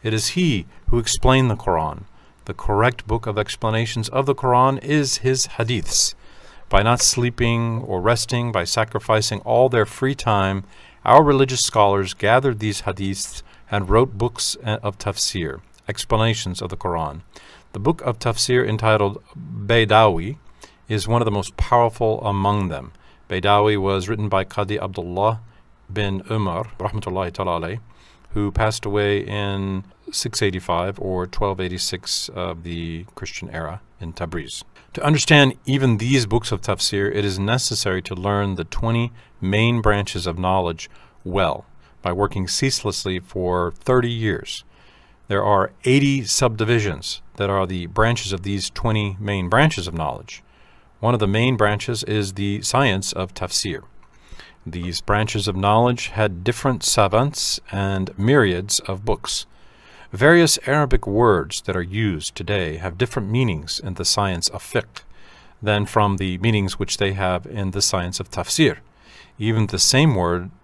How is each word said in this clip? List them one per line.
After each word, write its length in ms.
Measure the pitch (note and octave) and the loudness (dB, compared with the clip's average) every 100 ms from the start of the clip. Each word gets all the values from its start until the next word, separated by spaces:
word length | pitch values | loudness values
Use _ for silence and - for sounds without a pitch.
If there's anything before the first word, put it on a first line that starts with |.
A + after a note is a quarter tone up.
It 100 | A2+ | 0
is 180 | A2 - | -2 0
he 360 | F3+ F3 G#2+ D#2+ - - | 0 2 0 -4 -6 2
who 100 | B2 | 2
explained 500 | A2 - B2+ C3 B2+ | 2 2 4 6 4
the 140 | G2+ - | 0 0
Quran. 400 | E2+ D#2 D2 G2+ - - _ - | 0 0 -6 -16 -20 -20 _ -12
The 60 | |
correct 540 | E2 - G2+ A#2+ A#2+ - | -6 0 2 2 0 -4
book 220 | A2+ A2+ | -4 -2
of 100 | G#2 | -2
explanations 720 | G#2 - A2+ A2 A2+ A#2 A2 | -4 -2 -2 0 0 -4 -2
of 180 | B2+ C#3 | 0 0
the 80 | |
Quran 480 | C#3 C3 B2 C3 C3+ | 0 4 6 6 2
is 360 | C3+ D3+ C#3 - | 0 2 2 0
his 280 | B2+ C3 - - | 0 0 -2 -2
hadiths. 600 | A2+ A#2+ - - - - - - - - - | -2 0 0 0 0 -2 -20 -20 -20 -20 2
By 140 | G2 | 4
not 180 | G#2+ A#2+ | 4 4
sleeping 800 | - - A#2+ A#2 A#2+ A#2 A#2 A2+ | 2 2 -2 0 0 0 -2 -4
or 180 | A2 F#2+ | -4 -2
resting, 500 | G2 A#2 - A#2+ A#2+ | 2 0 0 -2 0
by 140 | G#2 | -2
sacrificing 720 | E2+ - A2 G#2+ - A2 G#2+ G2+ | -2 -2 0 -2 2 2 2 -4
all 260 | A2+ A#2 C3 | 0 4 4
their 180 | A#2+ G#2 | 4 0
free 300 | - C3 C#3+ | 0 -2 0
time, 480 | - G#2 F#2+ G2 - - - - | 0 2 2 -2 -6 -20 -20 -6
our 180 | - C3 | 6 8
religious 380 | D3 C3+ C3+ B2+ | 8 4 4 2
scholars 520 | - A2+ G2+ G2 F#2+ | 0 4 4 4 -2
gathered 460 | - G2+ B2 C3+ A2+ | -2 2 4 2 -2
these 240 | G#2+ G2 | -4 -4
hadiths 600 | - F#2 G2 F#2+ - - - - - | -6 -4 -6 -6 -8 -12 -16 -20 -4
and 180 | G#2 F#2 | -4 4
wrote 300 | G#2+ C3 G#2 | 4 4 0
books, 380 | A#2+ - - - | -4 -2 -6 -6
uh, 140 | A#2 G#2+ | -6 -4
of 160 | G#2 G2+ | -4 -4
tafsir, 600 | G#2 - - F#2+ D#2+ C2+ - - - | -6 -4 -4 -4 -6 -8 -16 -14 -10
explanations 760 | G2+ - A2 A2+ A2+ F#2 F2 | -8 0 2 2 0 -4 -6
of 100 | F#2+ | -8
the 60 | G2 | -6
Quran. 440 | F2+ E2+ D#2 D2+ - - - - - | -4 -2 -4 -8 -18 -20 -20 -20 -14
The 60 | - | -2
book 220 | A2 E3+ | -2 0
of 180 | - A#2 | -2 -2
tafsir 500 | B2 A2+ - B2 A#2+ | -2 -2 2 2 2
entitled 540 | G#2+ A2 G#2+ G2+ G#2 - - | 0 2 4 2 -2 -16 -18
Baydawi 1000 | - A2+ G2+ A#2 G#2+ G#2+ A2 E2 F#2 D3+ - - - _ - | -12 -10 2 4 6 8 6 4 -4 -10 -16 -20 -20 _ -4
is 180 | G#2+ F#2+ | -4 0
one 160 | A#2 | 0
of 40 | A2+ | 2
the 120 | G2+ | -2
most 160 | F#2 - | -4 -4
powerful 640 | - B2 A#2 A2 A2+ G#2+ | 2 4 2 2 0 0
among 440 | G#2 G2 G2+ G#2 F#2 | -2 0 0 0 -2
them. 280 | C#2+ B1+ - - - - | -6 -12 -20 -20 -20 -8
Baydawi 520 | F#2 G2 G#2 G#2+ G#2 | -2 4 6 6 2
was 300 | F#2+ G2 F#2 | 0 0 -2
written 180 | G#2+ G#2+ | -4 0
by 160 | F#2+ | 0
Qadi 340 | F#2+ - G2+ G#2 | -2 -4 -4 -4
Abdullah 600 | F#2+ F#2 F2 F2+ G#2 A2+ - - _ _ - | -4 -8 -6 0 0 0 -10 -20 _ _ -10
bin 320 | F#2+ G2+ G2 - | -4 -2 -4 -4
Umar, 340 | A2 G2 E2+ A2 - | -2 -2 -4 -8 -6
rahmatullahi 540 | G2+ A2 F#2+ F#2 F2+ | -6 -4 -4 -4 -4
ta'ala 280 | F2 F2+ E2+ | -4 -4 -2
alayh, 200 | E2 A2+ - - - - - | -4 -8 -12 -20 -20 -20 -8
who 180 | G#2+ G#2 | -4 -2
passed 320 | - A2 A2 | 0 0 0
away 360 | G2+ G2+ G2+ G2+ | -2 0 2 0
in 640 | - G#2 G2+ G2 G2 F#2+ - _ - | -2 -4 -4 -4 -4 -6 -8 _ -10
six 320 | - A#2+ - | -6 -6 -2
eighty-five 580 | G2+ F#2 - E2+ F#2 G2 | -2 -2 -2 -2 -2 -4
or 260 | F#2+ F#2 F2+ | -4 -4 -4
twelve 320 | - G2+ F#2+ | 0 0 0
eighty-six 720 | F#2 F2+ - F#2 - - - | -4 -4 -6 -6 -6 -6 -6
of 340 | - F2+ E2+ | -6 -6 -8
the 440 | E2+ E2+ E2+ E2 F#2+ | -8 -8 -6 -8 -12
Christian 340 | - F#2 - F2+ | -12 -12 -10 -10
era 320 | D#2+ D#2+ F#2 - _ | -8 -8 -10 -16 _
in 120 | E2 | -14
Tabriz. 520 | D#2+ E2 E2 D2 - - - - | -8 -6 -6 -8 -14 -16 -20 -16
To 100 | - | -2
understand 520 | D3 D3+ - D3 C#3 - | 2 2 6 6 6 2
even 320 | - C3+ C3 A2 | -2 2 2 2
these 300 | A#2 C3+ G#2+ | 2 2 2
books 260 | A2+ A2 | 0 0
of 80 | G2+ | -4
tafsir, 500 | - F#2+ - G2+ G2+ | -2 -2 -2 0 0
it 100 | - | 0
is 140 | G2+ F#2+ | -2 -2
necessary 640 | G2 A#2+ - A2 G2+ F#2 | 0 0 0 -2 -2 -2
to 120 | - | -4
learn 420 | F#2 G2 G2+ G2+ F2+ | -4 -2 0 0 -4
the 80 | |
twenty 480 | E2 - A2+ A#2 A#2+ - - - | -6 -4 0 0 -2 -6 -20 -6
main 400 | F#2 G#2 A2+ A#2+ | 0 2 2 2
branches 460 | G#2+ G2+ G2+ F#2 F2 | 2 2 0 -4 -6
of 120 | E2+ | -2
knowledge 520 | F#2 F#2+ F2 E2 - - - - | 0 2 0 -4 -12 -18 -20 -16
well 400 | F#2 F#2+ F2 - - - - - | -4 0 0 -2 -10 -20 -20 -8
by 100 | F#2+ | -4
working 340 | F2+ G2+ G2+ F#2 | 0 0 0 -4
ceaselessly 720 | - C3+ - G#2 F#2 F#2+ F2+ | -2 -2 -2 -4 -4 -4 -6
for 540 | - F#2+ F2+ F2+ F2 | -6 -4 -2 0 -2
thirty 380 | - - B2+ A#2+ | -4 2 2 2
years. 520 | A#2 A2 F2 - - - _ - _ _ _ - | -2 -2 -2 -6 -14 -14 _ -20 _ _ _ -4
There 160 | G2+ | 0
are 280 | G2+ G2 F#2+ - | 4 4 2 -2
eighty 400 | B2+ C3+ C#3 C#3 | 2 4 4 0
subdivisions 960 | G#2+ - B2+ A2 A2 A#2 G#2 D#2+ - - - - | -2 0 0 0 0 2 0 -4 -8 -12 -14 -4
that 120 | G2 | 0
are 180 | G2 F#2 | 0 0
the 200 | F#2 E2+ | -4 -4
branches 480 | F#2+ A2 A#2+ G2+ | 2 2 2 -4
of 80 | F#2 | -6
these 260 | F#2+ G2+ - | -4 -4 -6
twenty 480 | - A#2 A2 G2+ F#2+ | -4 -2 0 -2 -4
main 300 | G2+ G2+ F2+ | -4 -2 2
branches 380 | A2+ D3+ D3+ E2+ | 4 4 2 -6
of 80 | |
knowledge. 480 | E2 D2+ - - - _ _ - - _ _ | -4 -4 -6 -12 -20 _ _ -20 -20 _ _
One 140 | A2+ | 0
of 60 | A#2+ | 2
the 60 | G#2 | 2
main 300 | G#2 B2 A#2+ | 2 2 4
branches 480 | G#2 G#2 - A2+ | 2 2 -4 -6
is 300 | - G#2+ G2 | -2 -2 -2
the 280 | G2 G2+ G2+ | -4 -4 -2
science 500 | - B2+ C3+ F#2+ - | 0 2 2 0 -2
of 220 | - F#2 | -6 -8
tafsir. 480 | - F2 - G2 - - - - _ - - - - | -8 -4 -4 -4 -8 -10 -20 -20 _ -20 -20 -20 -18
These 360 | - E2+ F2 E2 | -12 -8 -6 -6
branches 480 | - G#2 G#2+ G#2+ G2+ | 0 0 2 -2 -2
of 80 | F#2+ | 0
knowledge 540 | G2+ A2 B2 A#2+ - | 4 4 4 0 -6
had 340 | A2 G#2+ F2 | -2 -2 0
different 400 | F#2+ B2 C#3 A#2+ | -4 -2 -2 -2
savants 720 | - - G2+ A2 C#3+ - - - - | 0 2 4 4 0 -2 -4 -4 -6
and 440 | G2 G2 G2 F#2 - | -4 -2 -2 -4 -2
myriads 640 | G#2+ C#3+ G#2 F2 G2+ - | 4 4 4 2 -2 -4
of 260 | - F#2+ | -4 -6
books. 400 | G#2+ G#2 - - - - - - - - - | -4 -4 -4 -8 -8 -20 -20 -20 -20 -20 -14
Various 480 | F#2+ C#3 E3+ D#3+ - | 2 6 8 6 2
Arabic 400 | - D3 C#3+ B2 | 0 0 4 2
words 560 | - G2+ A#2+ F#2 D2 - | 2 4 4 4 0 -8
that 120 | - | -4
are 80 | F#2 | -4
used 540 | F2 G2+ A2 D#2+ D2 - | -4 -2 -2 -2 -6 -8
today 400 | E2+ G2+ E2+ D#2 | -4 -2 -2 -4
have 220 | F2+ E2+ | -8 -4
different 300 | B2 - G2+ | -2 -2 -2
meanings 520 | A#2 B2 D#2+ D2 - | 0 0 -2 -6 -8
in 140 | - | -8
the 100 | F2+ | -6
science 440 | F2 - G2+ F2+ - | -2 0 0 0 -4
of 120 | G2 | -6
fiqh 400 | - A#2+ - - - - - - - - | -4 -4 -4 -18 -20 -20 -20 -20 -20 -6
than 260 | G#2 G#2 G#2 | 0 0 2
from 320 | A2+ G#2 F#2+ | 2 2 2
the 200 | F#2+ F2+ | -2 -2
meanings 400 | A2+ G#2+ F#2+ - | 0 2 0 -4
which 200 | F#2+ - | -6 -2
they 160 | G2 | -2
have 320 | F#2+ F#2 F2+ G2 | 0 -2 -2 -4
in 260 | G#2 G2 | -6 -4
the 100 | G2 | -2
science 380 | - F#2+ F2+ F#2 | -2 -2 -4 -8
of 100 | F#2 | -8
tafsir. 460 | - - - D3+ - - _ - - - - | -8 -4 2 2 2 -14 _ -20 -20 -20 -4
Even 260 | G#2+ A2+ G#2 | 0 2 0
the 140 | F#2+ | 2
same 340 | - B2+ D#3 | 4 6 4
word 380 | G#2 F2 F2 F2+ - | 4 0 -2 -4 -14